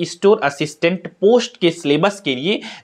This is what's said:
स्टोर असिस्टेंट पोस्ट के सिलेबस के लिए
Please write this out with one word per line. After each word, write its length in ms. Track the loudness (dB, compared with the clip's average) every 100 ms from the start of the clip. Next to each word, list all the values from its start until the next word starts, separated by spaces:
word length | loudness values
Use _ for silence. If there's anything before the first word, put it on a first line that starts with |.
स्टोर 380 | -8 0 2 2
असिस्टेंट 640 | 0 -4 -8 -2 -2 -2 -8
पोस्ट 500 | 0 2 4 0 -2
के 140 | -2
सिलेबस 500 | 0 -2 2 0 -2
के 140 | -6 -4
लिए 260 | -2 -4 -6 -16